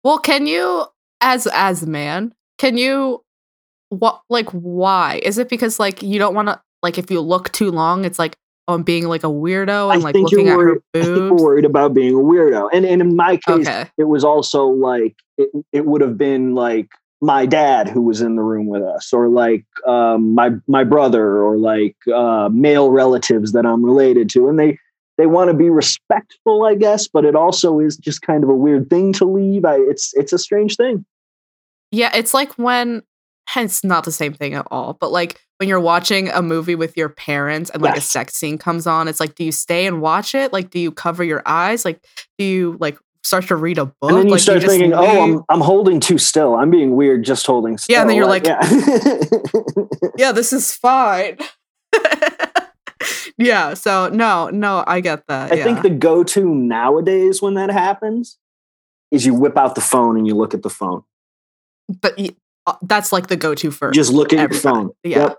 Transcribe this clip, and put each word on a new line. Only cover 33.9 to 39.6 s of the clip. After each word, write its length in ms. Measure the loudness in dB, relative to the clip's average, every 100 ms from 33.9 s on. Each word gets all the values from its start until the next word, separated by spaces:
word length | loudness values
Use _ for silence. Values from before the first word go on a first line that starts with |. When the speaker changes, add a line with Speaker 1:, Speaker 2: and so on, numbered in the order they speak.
| -2
Speaker 1:
the 80 | -2
same 220 | -6 -6
thing 200 | -6 -10
at 140 | -8 -8
all, 220 | -8 -8 -6
but, 120 | -4
like, 260 | -2 -4 -10 _ _
when 100 | -2
you're 100 | 0
watching 480 | 0 0 0 -2 -2
a 120 | -4
movie 340 | -2 -4 -4 -4
with 220 | -6 -4
your 100 | -6
parents 640 | -8 -8 -6 -4 -6 -8
and, 120 | -4
like, 140 | -2 -2
Speaker 2:
Yes. 100 | -4
Speaker 1:
a 40 |
sex 240 | -6 -8
scene 240 | -8 -8 -6
comes 280 | -6 -4 -2
on, 220 | -2 -2
it's 140 | -4
like, 140 | -6 -4
do 100 | -6
you 60 |
stay 320 | -6